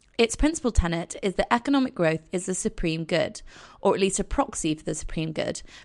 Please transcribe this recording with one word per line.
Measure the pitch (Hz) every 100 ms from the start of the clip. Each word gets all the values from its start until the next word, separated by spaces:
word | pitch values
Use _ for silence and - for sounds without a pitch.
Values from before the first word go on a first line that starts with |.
| _ -
Its | 226 -
principal | 294 330 247
tenet | - 170 170 160 -
is | 208 175
that | -
economic | 240 277 285 254 -
growth | 165 160 -
is | 185 175
the |
supreme | 185 214 - 170 160
good, | 160 170 - - - - - -
or | 202 180
at |
least | 190 196
a |
proxy | 190 - 277 - 160 156
for |
the | -
supreme | 156 - - 160
good, | 151 - - - -